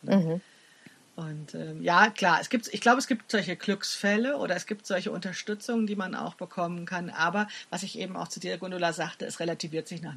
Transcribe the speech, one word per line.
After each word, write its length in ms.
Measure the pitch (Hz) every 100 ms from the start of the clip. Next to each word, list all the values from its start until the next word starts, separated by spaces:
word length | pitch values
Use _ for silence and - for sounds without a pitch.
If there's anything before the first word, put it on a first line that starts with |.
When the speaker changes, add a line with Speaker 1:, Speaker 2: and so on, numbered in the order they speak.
Speaker 1:
ne? 160 | - 196
Speaker 2:
Mhm. 240 | 160 175 - - - - - - - -
Speaker 1:
Und, 380 | 160 151 147 165
ähm, 260 | 160 156
ja, 260 | 170 175 220
klar, 300 | 208 185 165
es 80 | -
gibt, 180 | 240 -
ich 80 | 202
glaube, 180 | 233 254
es 80 | -
gibt 220 | 247 -
solche 240 | 214 175 175
Glücksfälle 800 | - 196 - - 202 208 247 285
oder 180 | 175 175
es 100 | -
gibt 200 | 214 -
solche 260 | 185 202
Unterstützungen, 760 | 185 185 175 - 208 - 233 214
die 80 | 202
man 180 | 185
auch 200 | - 156 -
bekommen 500 | 175 - 170 175 170
kann. 240 | 185 175
Aber 380 | 156 165 196 208 - -
was 140 | 185
ich 140 | 190 -
eben 180 | 185 180
auch 100 | 170
zu 140 | -
dir, 160 | 175 180
Gundula, 340 | 185 185 170
sagte, 340 | 165 156 - -
es 140 | -
relativiert 480 | - 160 160 160 156
sich 140 | 170
nach 100 | 156